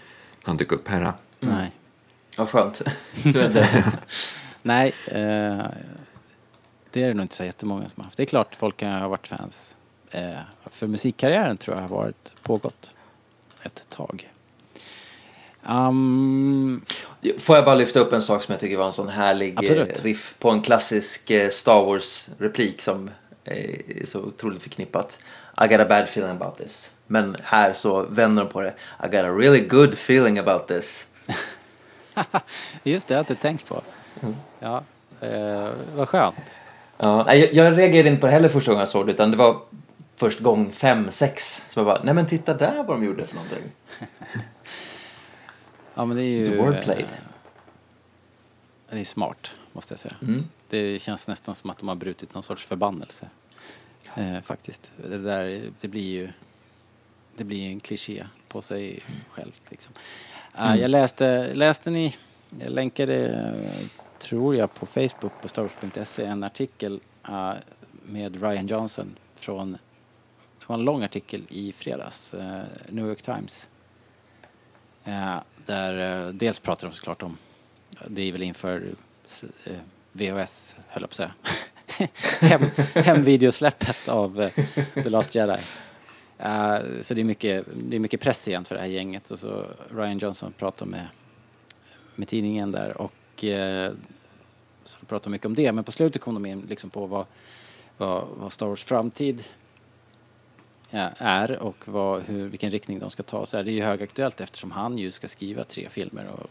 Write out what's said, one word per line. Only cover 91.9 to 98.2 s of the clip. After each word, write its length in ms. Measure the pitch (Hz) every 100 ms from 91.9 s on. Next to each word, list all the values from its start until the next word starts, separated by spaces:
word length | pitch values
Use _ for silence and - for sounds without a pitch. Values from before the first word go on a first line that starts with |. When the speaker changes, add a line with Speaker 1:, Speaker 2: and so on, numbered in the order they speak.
| - _
Speaker 3:
med 140 | - 101
tidningen 440 | 113 104 107 101
där. 240 | 98 52 -
Och, 440 | 98 _ _ -
eh, 480 | 107 98 95 95 95 - - - _ _ _ _ _ _
så 140 | - -
de 60 | -
pratar 240 | 104 104
mycket 160 | 101 107
om 80 |
det. 180 | 120 139
Men 120 | 110
på 80 | 104
slutet 300 | - 160 -
kom 120 | -
de 120 | 110 101
in 140 | 98
liksom 300 | 98 104 95
på 160 | 104 98
vad, 200 | 98 92 _ - - - - - -
vad, 300 | 95 92